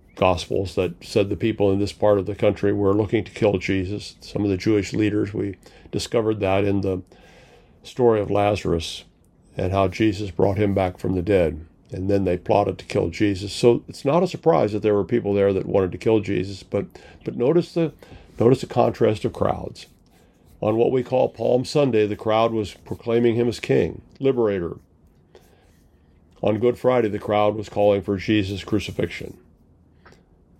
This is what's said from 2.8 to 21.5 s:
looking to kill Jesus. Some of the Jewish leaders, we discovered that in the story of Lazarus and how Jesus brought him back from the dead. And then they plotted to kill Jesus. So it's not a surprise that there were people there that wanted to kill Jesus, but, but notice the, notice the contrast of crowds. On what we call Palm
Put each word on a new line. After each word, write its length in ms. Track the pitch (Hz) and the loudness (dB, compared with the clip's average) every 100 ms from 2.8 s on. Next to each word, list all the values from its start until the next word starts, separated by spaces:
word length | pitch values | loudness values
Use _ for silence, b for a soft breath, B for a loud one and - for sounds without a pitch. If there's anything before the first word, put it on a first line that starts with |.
| 101 | 2
looking 300 | 101 104 110 | 2 0 -2
to 80 | 92 | -2
kill 260 | - 107 98 | 0 0 2
Jesus. 580 | - 98 92 104 - - | 0 -2 -4 -8 -12 -18
Some 240 | - 101 | -6 0
of 60 | 101 | 0
the 80 | 95 | 0
Jewish 360 | 110 107 98 | 2 2 0
leaders, 400 | 107 107 104 104 | 0 0 0 -2
we 240 | 101 101 92 B B B | -4 -6 -8 B B B
discovered 480 | - - 120 110 107 | -8 -2 -2 0 0
that 220 | 95 98 | 0 2
in 180 | 101 98 | 2 0
the 200 | 98 92 - B B B B B B B | -2 -4 -8 B B B B B B B
story 360 | - - 120 110 | -10 2 4 4
of 100 | 95 | 2
Lazarus 760 | 101 101 104 90 85 - - - _ _ _ _ - | 2 2 2 0 -2 -4 -12 -18 _ _ _ _ -6
and 160 | 92 | -2
how 160 | 95 95 | 2 0
Jesus 440 | 92 110 101 101 | 2 0 0 -6
brought 260 | - 101 95 | 0 0 2
him 160 | 104 | 0
back 240 | 98 92 - | 2 0 -2
from 180 | 98 92 | -4 -2
the 60 | |
dead. 440 | 90 98 80 78 80 _ - | 2 4 2 -2 -12 _ -14
And 180 | 92 95 | -6 0
then 160 | 101 90 | 0 0
they 120 | 87 | -2
plotted 400 | - 101 101 92 | 2 2 2 -4
to 60 | - | -4
kill 240 | 104 90 | -4 -2
Jesus. 440 | 85 104 95 101 | 0 -2 -2 -8
So 300 | - 123 120 - | 2 4 4 -2
it's 180 | - 139 | -6 0
not 180 | 165 | 0
a 40 | 180 | 0
surprise 460 | - 160 160 110 | 0 2 2 2
that 80 | 104 | 0
there 120 | 107 | 2
were 120 | 101 92 | 2 0
people 280 | 117 101 | -2 0
there 200 | 101 98 | 2 2
that 120 | 95 - | 0 0
wanted 260 | 101 92 | 0 0
to 40 | 92 | -2
kill 220 | 113 110 | 0 0
Jesus, 420 | 101 101 98 98 | 0 -4 -6 -10
but, 240 | - 101 90 B B B | -6 -6 -6 B B B
but 120 | 117 - | -10 -2
notice 380 | 123 170 170 | 0 0 0
the, 200 | 175 160 - B B B - | -2 -4 -6 B B B 2
notice 220 | 117 135 | 4 4
the 60 | - | 0
contrast 560 | 123 117 - 113 107 | 0 0 2 0 0
of 100 | - | -4
crowds. 540 | - - - - - - _ _ b b b b - | -2 -2 -2 -8 -14 -20 _ _ b b b b -4
On 140 | 107 113 | 0 2
what 160 | 117 | 2
we 100 | 131 | 0
call 280 | - 127 123 | 0 0 0
Palm 360 | - 117 | -2 0